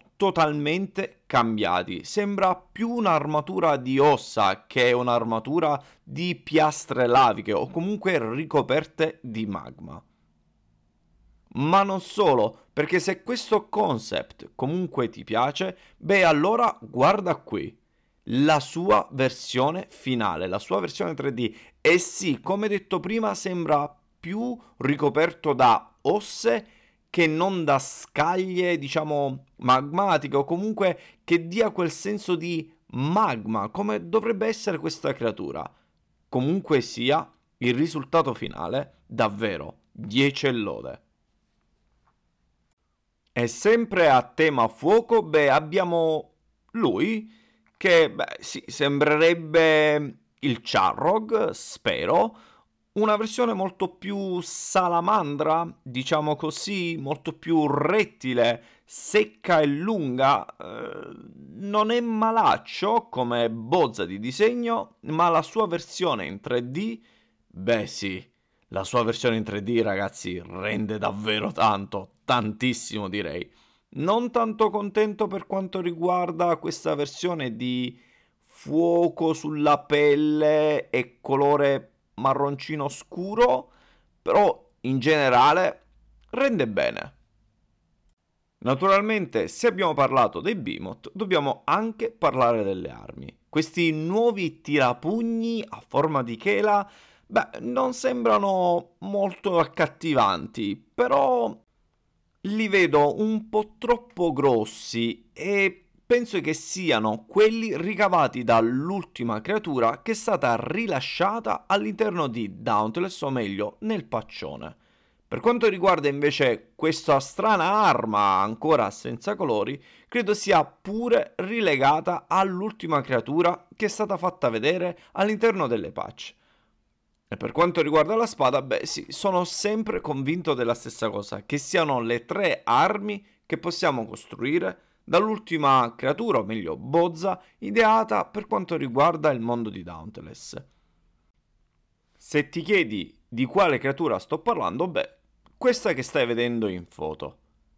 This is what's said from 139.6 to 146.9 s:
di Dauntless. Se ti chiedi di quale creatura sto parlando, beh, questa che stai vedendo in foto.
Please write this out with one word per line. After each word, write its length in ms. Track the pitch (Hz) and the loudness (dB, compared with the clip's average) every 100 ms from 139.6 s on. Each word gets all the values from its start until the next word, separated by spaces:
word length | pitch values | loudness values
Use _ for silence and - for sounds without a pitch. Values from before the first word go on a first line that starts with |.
| 110 | -4
di 120 | 95 | -10
Dauntless. 800 | 85 80 95 - 78 - - - - _ _ _ _ _ _ _ _ _ _ _ _ _ _ | -14 -14 -16 -16 -18 -18 -16 -16 -18 _ _ _ _ _ _ _ _ _ _ _ _ _ _
Se 340 | _ - 147 143 | _ -2 -2 -2
ti 100 | 170 | -6
chiedi 580 | 170 196 120 101 80 _ _ | 0 2 2 -4 -8 _ _
di 200 | 117 127 | -4 0
quale 320 | 196 175 123 | 2 2 2
creatura 400 | 135 139 151 98 | -2 -2 -2 -2
sto 200 | - 160 | -4 -4
parlando, 460 | 233 170 92 117 180 | -2 -2 -4 -4 -4
beh, 300 | 147 - _ _ _ _ - | -4 -6 _ _ _ _ -2
questa 380 | 247 240 202 | 0 0 -2
che 80 | 131 | -4
stai 240 | 123 151 120 | -2 0 0
vedendo 420 | 117 120 117 107 | 0 0 -2 -2
in 160 | 90 | -4
foto. 520 | 85 | -12